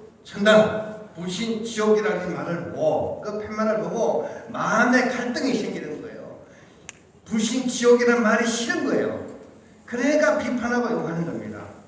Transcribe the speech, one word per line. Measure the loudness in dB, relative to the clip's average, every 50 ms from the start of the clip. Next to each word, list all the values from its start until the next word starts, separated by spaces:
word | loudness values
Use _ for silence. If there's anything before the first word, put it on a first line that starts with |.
| -20 -20 -20 -20 -20
천당, | -14 -6 0 4 8 8 8 8 6 0 -4 -8 -8 -12 -14 -16 -16 -14
불신 | -10 -8 -8 -4 -4 -4 -4 -2 -4 -4
지옥이라는 | -6 -2 0 4 4 4 4 4 0 -2 -2 -4 -6 -6
말을 | -6 -4 -6 -6 -6 -6 -8
보고, | -6 0 0 0 2 0 -2 -4 -6 -8
그 | -8 -8 -8 -8
팻말을 | -8 -8 -4 -2 0 0 0 0 -2
보고 | -4 -2 0 0 0 0 0 -4 -4 -10 -12 -14 -12
마음에 | -6 -4 -2 0 4 4 4 6 4 4 4
갈등이 | 2 -2 -4 -4 -4 -4 -2 -2 -2 0
생기는 | -2 -2 -4 -6 -8 -8 -8 -10 -10
거예요. | -10 -12 -14 -14 -14 -16 -16 -18 -20 -20 -20 -20 -20 -20 -20 -20 -20 -20 -20 -20 _ _ _ -20 _
불신 | -4 -2 0 0 0 0 0 -2
지옥이라는 | -2 -2 2 6 6 6 8 6 4 4 4 4
말이 | 4 2 2 2
싫은 | 0 -2 -2 -2 -2 -2 0 0
거예요. | 0 0 0 0 -2 -4 -6 -10 -12 -14 -16 -18 -20 -20 -20 -20 -20 -20 -20 -12
그러니까 | -8 -4 0 2 4 4 4 4 4 2
비판하고 | 2 0 -2 -4 -2 -2 0 0 0 0 0
욕하는 | -2 -2 -4 -4 -4 -4 -4
겁니다. | -4 -6 -8 -8 -10 -12 -12 -14 -16 -18 -20 -20